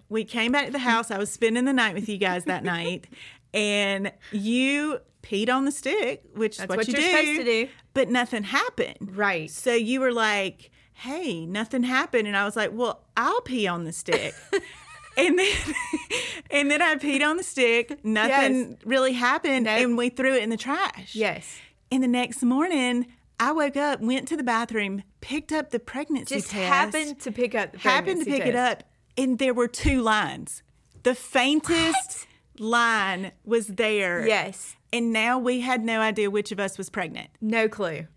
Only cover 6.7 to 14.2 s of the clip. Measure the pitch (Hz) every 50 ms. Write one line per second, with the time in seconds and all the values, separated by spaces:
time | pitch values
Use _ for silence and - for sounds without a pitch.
6.7 | 185 220 226 254 233 285 311 370 - 311 302 294 302 320 247 240 226 220 240 269
7.7 | - - - _ - 269 254 180 247 247 247 - 247 214 202 196 240 294 453 494
8.7 | - - - - - - - 196 185 202 208 202 185 165 156 143 - - - 254
9.7 | 233 233 220 220 254 269 262 247 240 233 220 214 208 202 196 190 - - - -
10.7 | _ _ _ _ _ - - 254 285 349 359 269 180 165 165 170 185 208 233 -
11.7 | 277 247 240 254 254 262 330 - - 233 208 208 202 196 202 208 - 226 208 165
12.7 | 208 233 247 220 - - _ _ - 220 240 311 415 480 - - 254 233 208 180
13.7 | 175 170 170 160 170 - - 175 - -